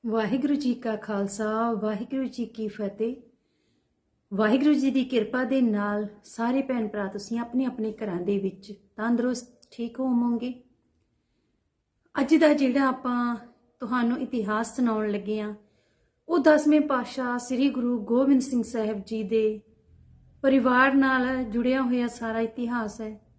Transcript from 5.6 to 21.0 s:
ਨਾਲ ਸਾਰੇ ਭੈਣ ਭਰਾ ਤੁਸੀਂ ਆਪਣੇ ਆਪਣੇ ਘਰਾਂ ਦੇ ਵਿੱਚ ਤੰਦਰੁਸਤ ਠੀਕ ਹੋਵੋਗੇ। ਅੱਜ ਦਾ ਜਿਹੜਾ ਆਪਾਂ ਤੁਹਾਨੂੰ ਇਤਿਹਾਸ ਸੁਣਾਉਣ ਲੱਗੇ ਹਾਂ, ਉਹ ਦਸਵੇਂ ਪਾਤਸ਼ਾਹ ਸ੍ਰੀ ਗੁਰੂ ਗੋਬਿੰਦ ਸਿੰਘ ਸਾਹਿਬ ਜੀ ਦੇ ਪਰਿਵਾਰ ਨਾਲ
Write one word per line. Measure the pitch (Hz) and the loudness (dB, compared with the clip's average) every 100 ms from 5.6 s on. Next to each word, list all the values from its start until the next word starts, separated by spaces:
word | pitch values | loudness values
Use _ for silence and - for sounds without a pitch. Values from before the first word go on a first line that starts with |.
ਨਾਲ | 240 208 208 208 208 - | 2 0 -2 -2 -6 -10
ਸਾਰੇ | - - 233 269 | -18 -6 -2 -2
ਭੈਣ | 269 247 214 | -2 -4 -4
ਭਰਾ | 208 196 | -4 -6
ਤੁਸੀਂ | 202 - 233 | -8 -8 -6
ਆਪਣੇ | 240 254 | -2 -2
ਆਪਣੇ | 254 254 220 214 | -2 -4 -6 -6
ਘਰਾਂ | 214 175 | -6 -4
ਦੇ | 180 202 | -2 -2
ਵਿੱਚ | 190 - - 202 _ - | -2 -8 -18 -20 _ -6
ਤੰਦਰੁਸਤ | 226 233 247 247 - _ _ | 0 0 0 -4 -8 _ _
ਠੀਕ | - 233 240 | -10 -8 -4
ਹੋਵੋਗੇ। | 262 240 240 233 247 247 _ _ _ _ _ _ _ _ _ _ _ _ _ _ _ - | 0 2 2 -2 -4 -10 _ _ _ _ _ _ _ _ _ _ _ _ _ _ _ -4
ਅੱਜ | 269 | 4
ਦਾ | 302 302 | 6 6
ਜਿਹੜਾ | 294 269 277 269 | 6 4 2 0
ਆਪਾਂ | 262 247 240 240 143 - _ _ _ | 0 -2 -2 -2 -4 -10 _ _ _
ਤੁਹਾਨੂੰ | 202 247 233 247 | -4 0 0 0
ਇਤਿਹਾਸ | 262 247 202 214 233 - | -2 -4 -2 -2 -2 0
ਸੁਣਾਉਣ | 240 214 214 | 0 0 -2
ਲੱਗੇ | 208 190 214 | -4 -4 -4
ਹਾਂ, | 208 208 _ _ _ _ _ _ - | -6 -10 _ _ _ _ _ _ -2
ਉਹ | 339 | 4
ਦਸਵੇਂ | 285 302 294 302 | 6 6 6 4
ਪਾਤਸ਼ਾਹ | 294 254 - - 247 247 | 4 -2 -2 -6 -4 -4
ਸ੍ਰੀ | 247 254 277 | -4 0 0
ਗੁਰੂ | 254 240 240 | 0 -2 -2
ਗੋਬਿੰਦ | 202 240 277 269 | 0 2 4 4
ਸਿੰਘ | - 240 | 2 -2
ਸਾਹਿਬ | 220 233 214 208 - | -2 -4 -4 -4 -6
ਜੀ | 220 | -6
ਦੇ | 196 220 214 214 _ _ _ - - - - _ | 0 2 2 -2 _ _ _ -20 -20 -20 -20 _
ਪਰਿਵਾਰ | 269 269 247 247 269 | 4 6 6 6 6
ਨਾਲ | 269 | 6